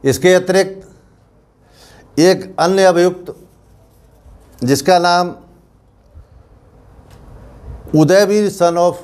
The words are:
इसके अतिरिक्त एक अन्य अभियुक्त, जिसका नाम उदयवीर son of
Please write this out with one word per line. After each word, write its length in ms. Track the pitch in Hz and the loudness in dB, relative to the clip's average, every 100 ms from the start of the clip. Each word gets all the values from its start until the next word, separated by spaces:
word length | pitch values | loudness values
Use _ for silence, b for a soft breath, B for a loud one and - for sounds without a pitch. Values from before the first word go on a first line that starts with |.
इसके 300 | 139 131 180 | 0 0 2
अतिरिक्त 1900 | 185 185 190 190 - - - _ _ _ _ _ _ _ _ - - - - | 2 2 -2 -2 -6 -20 -20 _ _ _ _ _ _ _ _ -20 -20 -10 -2
एक 360 | 170 185 185 - | 0 0 -6 -6
अन्य 240 | 170 190 | -2 2
अभियुक्त, 500 | 190 175 180 175 - - - _ _ _ _ _ _ _ - - - - | 2 2 0 -2 -16 -20 -20 _ _ _ _ _ _ _ -20 -20 -20 -10
जिसका 340 | 123 139 139 180 | -2 -2 2 2
नाम 340 | 175 175 180 147 - _ _ _ _ _ _ - - - _ _ _ _ _ - - - - - - - - - - 156 | 2 0 -2 -8 -20 _ _ _ _ _ _ -20 -20 -20 _ _ _ _ _ -20 -20 -20 -20 -20 -20 -20 -20 -18 -4 2
उदयवीर 540 | 151 185 202 208 208 | 4 4 2 0 -2
son 260 | 190 175 170 | -2 -2 0
of 180 | 175 170 | -2 -2